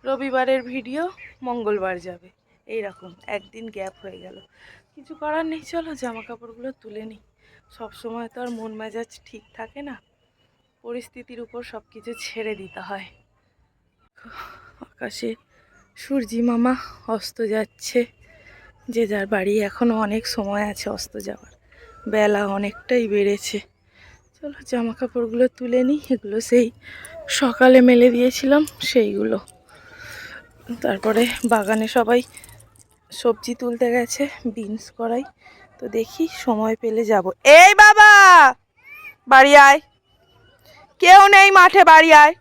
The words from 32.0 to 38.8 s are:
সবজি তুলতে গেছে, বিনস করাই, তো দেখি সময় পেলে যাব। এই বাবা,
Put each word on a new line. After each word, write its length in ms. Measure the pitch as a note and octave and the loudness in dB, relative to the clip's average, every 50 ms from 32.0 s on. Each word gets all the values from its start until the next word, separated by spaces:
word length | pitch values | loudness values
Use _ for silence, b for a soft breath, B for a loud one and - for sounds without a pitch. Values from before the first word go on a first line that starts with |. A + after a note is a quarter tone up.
| A#3 A3 A#3+ B3 B3 b b b b b b b b b _ _ _ _ _ _ _ _ | -2 0 -2 -2 -2 b b b b b b b b b _ _ _ _ _ _ _ _
সবজি 440 | - - - A#3+ A3+ A3 - - A#3+ | -20 -8 -6 -6 -6 -6 -8 -14 -12
তুলতে 360 | _ C4 A#3+ A#3+ A#3 B3+ A#3+ | _ -10 -10 -6 -4 -4 -4
গেছে, 380 | A#3 B3 A#3+ A#3+ - - C#4+ C#4+ - - - | -2 -4 -6 -6 -8 -8 -8 -10 -10 -12 -14
বিনস 440 | A#3+ G3+ A#3 A3 G3+ G#3+ A3 - - | -12 -12 -12 -14 -14 -14 -14 -16 -20
করাই, 320 | _ _ A#3 A3+ A#3 B3 C#4 - _ b b b b b b b _ _ | _ _ -8 -8 -8 -8 -10 -12 _ b b b b b b b _ _
তো 100 | B3+ B3 | -18 -10
দেখি 400 | G3+ A3+ A3+ - - - E4 E4 | -8 -8 -8 -8 -8 -10 -10 -10
সময় 440 | - - - C4 A3+ G#3+ A3 A3 A3+ | -10 -10 -8 -6 -6 -4 -4 -6 -6
পেলে 280 | - - A3+ A3 A3 A#3 | -6 -8 -8 -6 -6 -4
যাব। 260 | G#3 A3 G3+ F3 F#3 - _ _ | -2 -2 -2 -2 -4 -12 _ _
এই 300 | C4 D4 D#4+ F4+ G4 G#4 | 6 8 8 8 6 6
বাবা, 360 | - G#4 G#4 G#4 G#4+ G#4 G#4 G#4 G4+ G4 F#4+ F4+ E4+ D4 C4 - _ _ _ _ _ | 6 6 6 8 8 8 8 8 8 8 8 8 8 6 4 2 _ _ _ _ _